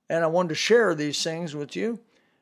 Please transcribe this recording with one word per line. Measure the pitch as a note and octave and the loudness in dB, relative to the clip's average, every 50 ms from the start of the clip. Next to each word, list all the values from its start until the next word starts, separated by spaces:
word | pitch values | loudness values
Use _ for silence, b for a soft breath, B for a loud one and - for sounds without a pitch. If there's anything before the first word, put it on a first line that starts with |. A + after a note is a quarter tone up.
| _ | _
and | - - E3 E3+ | -4 0 0 2
I | |
wanted | D#3+ D#3+ F3+ F#3 E3 | 2 2 2 0 0
to | D#3 | -2
share | - - - A3 A#3+ A3+ F#3+ E3 | -2 2 4 4 6 6 4 2
these | D3+ D3 D3 C3+ - - | 0 -2 -4 -4 -4 -4
things | E3+ D#3+ E3 F3 D#3 C#3+ | -4 -4 -6 -6 -8 -8
with | D3 D3 C#3 - | -8 -10 -8 -6
you | F3+ G3+ A3+ A#3+ - b b b b b b b b | -4 -4 -4 -6 -8 b b b b b b b b